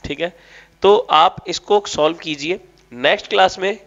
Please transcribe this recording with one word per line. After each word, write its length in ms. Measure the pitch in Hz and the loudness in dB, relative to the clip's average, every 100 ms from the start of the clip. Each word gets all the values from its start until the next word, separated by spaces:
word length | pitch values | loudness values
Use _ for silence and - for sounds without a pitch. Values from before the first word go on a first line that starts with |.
ठीक 140 | - 147 | -10 -8
है। 140 | 170 _ _ - _ _ | -8 _ _ -20 _ _
तो 120 | 190 208 - | 2 2 2
आप 320 | 156 180 - - | 4 4 0 -10
इसको 340 | 175 - 208 202 | -10 0 -2 0
सॉल्व 300 | - 151 170 | -2 -2 -2
कीजिए। 420 | 160 147 151 190 _ _ _ | -10 -8 -6 -8 _ _ _
नेक्स्ट 360 | 120 139 202 - | -4 -2 -2 -2
क्लास 280 | 202 185 196 | 0 0 0
में 180 | 190 220 | -6 -6